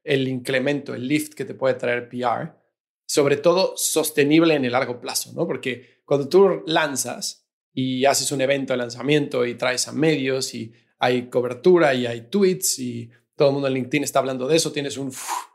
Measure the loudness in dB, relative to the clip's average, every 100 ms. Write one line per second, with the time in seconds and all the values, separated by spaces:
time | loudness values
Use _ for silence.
0 | -2 0 0 -4 -2 -2 0 -2 -4 -8
1 | -2 -2 -2 -8 -10 -2 -2 0 -2 -4
2 | -6 -4 -2 -2 -4 -12 _ _ _ _
3 | -2 2 4 4 4 4 0 -2 -2 0
4 | 0 2 4 6 6 2 2 0 -2 -6
5 | -8 -8 -8 -6 -4 -4 -6 -8 -12 _
6 | -2 -2 4 6 6 4 -2 0 0 -2
7 | -6 -8 -10 -12 _ _ _ -6 -4 2
8 | 2 2 0 0 0 0 0 -4 -4 -4
9 | 2 2 2 -2 -2 -2 -2 -2 -4 0
10 | 0 2 -2 -4 -6 -10 -12 -16 _ _
11 | 0 0 0 -2 -2 2 4 6 6 2
12 | -2 -4 -4 2 2 2 -2 -4 -6 -8
13 | -12 _ _ 2 2 2 -2 -2 -2 -2
14 | 0 0 0 -4 0 0 0 -4 -6 -8
15 | -10 -10 -8 -8 -8